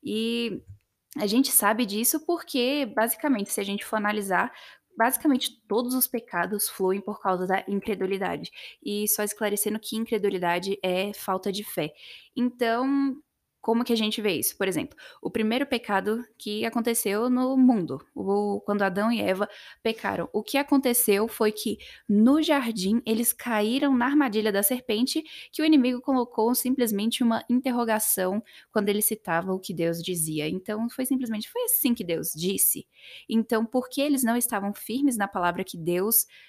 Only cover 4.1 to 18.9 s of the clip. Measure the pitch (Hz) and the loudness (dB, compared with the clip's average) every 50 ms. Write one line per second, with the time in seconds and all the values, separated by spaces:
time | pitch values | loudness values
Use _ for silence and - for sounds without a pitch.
4.1 | 208 214 202 196 185 180 190 254 - - - - - _ _ _ _ - 226 247 | -2 -2 -2 0 0 0 0 0 -4 -14 -20 -20 -20 _ _ _ _ 0 0 2
5.1 | 277 - - 311 269 254 - - - _ _ _ 202 226 247 247 254 262 247 - | 2 0 2 2 2 2 0 -4 -8 _ _ _ -2 -2 0 0 -2 -2 -2 -2
6.1 | - 233 226 - - 175 175 180 208 202 - - - - 190 185 190 196 190 - | -4 -8 -8 -6 -4 -4 -2 -2 -2 -4 -4 -6 -4 -2 0 0 0 0 -4 -8
7.1 | 208 - - 196 185 180 185 180 190 190 - - 202 196 - - 208 185 190 185 | -10 -4 -2 -2 0 0 0 0 0 -2 0 -2 -4 -4 -2 -4 -4 -4 -2 -4
8.1 | 196 190 196 180 175 151 170 - - - - - - _ - 202 208 208 208 208 | -2 -2 -2 -4 -4 -6 -8 -12 -14 -16 -18 -18 -20 _ -8 -6 -4 -2 0 -2
9.1 | - - 208 208 - - 220 208 202 208 - 214 208 214 - - - 220 226 - | 0 -2 -2 -4 -4 -4 -2 -2 -2 0 -2 -2 -2 -4 -6 -6 -6 -6 -4 -2
10.1 | 233 214 190 202 196 185 180 175 170 180 180 196 196 - - 185 180 185 190 208 | -2 0 0 0 0 0 0 0 0 0 0 -4 -4 -2 -2 -2 0 0 -2 -4
11.1 | 202 - - - 190 190 190 202 185 202 208 - - - 151 151 - - - - | -6 -8 -6 -4 -4 -2 -2 -4 -4 -4 -8 -6 -6 -6 -6 -6 -8 -14 -20 -20
12.1 | - - - _ _ - 240 247 247 - 240 226 226 240 254 269 277 277 277 277 | -20 -20 -20 _ _ -2 -2 -2 0 0 0 0 0 0 0 0 2 2 2 0
13.1 | 262 302 _ _ _ _ _ _ _ _ - - 233 233 240 240 233 220 220 214 | -2 -4 _ _ _ _ _ _ _ _ -2 0 2 2 2 2 2 2 2 0
14.1 | 214 - 208 208 175 135 - - - _ 196 190 180 156 - - - - - - | 0 0 0 0 0 0 -2 -4 -2 _ -2 0 0 -2 -4 -6 -10 -20 -20 -20
15.1 | - - - - - 226 214 214 226 254 277 277 254 233 233 - 208 190 190 208 | -20 -8 -8 -4 -2 0 0 2 2 0 0 -2 -2 -4 -2 0 -2 0 0 0
16.1 | 220 233 240 - _ _ - 214 208 214 226 226 226 240 226 233 233 226 - 208 | -2 -4 -6 -12 _ _ -8 -6 -4 -2 -4 -2 -2 0 0 0 0 0 0 0
17.1 | 196 208 233 254 247 247 254 254 269 262 254 247 240 214 170 - - - - _ | 0 0 0 2 2 2 2 2 4 6 6 6 6 4 0 -2 -6 -10 -10 _
18.1 | _ - 190 190 202 202 208 208 202 202 - - 208 202 202 190 | _ -8 -2 0 0 0 2 0 -2 -4 -2 -2 0 0 0 0